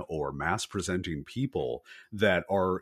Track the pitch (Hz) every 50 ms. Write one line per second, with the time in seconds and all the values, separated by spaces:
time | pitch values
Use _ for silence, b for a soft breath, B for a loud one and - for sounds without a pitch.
0 | - - 82 78 71 69 71 69 71 82 92 110 - - - 101 85 95 90 90
1 | - 90 80 71 71 - - 120 135 - - 85 69 60 60 62 - B B B
2 | B B B 98 110 98 92 87 82 - 98 98 92 92 92 90